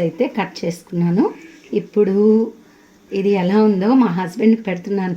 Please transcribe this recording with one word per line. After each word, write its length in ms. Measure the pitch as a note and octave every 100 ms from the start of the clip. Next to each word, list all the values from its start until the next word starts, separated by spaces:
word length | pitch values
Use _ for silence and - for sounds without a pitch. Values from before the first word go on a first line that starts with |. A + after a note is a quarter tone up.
| F3
అయితే 220 | D#3+ B3 -
కట్ 180 | F3+ -
చేసుకున్నాను. 640 | E3+ E3+ - F3 E3+ F3 F4+ - - - - G#3+
ఇప్పుడు 380 | E3+ - G3 G3 G#3+ A3 A3+ - _ _ _ _ - G3
ఇది 120 | G3 G3+
ఎలా 140 | F3+ G#3 G#3+
ఉందో 200 | G3 G3+ C4
మా 60 | A3+ F3
హస్బెండ్కి 440 | F3+ - A3 A3+ -
పెడుతున్నాను 480 | F3 G3 G3 F#3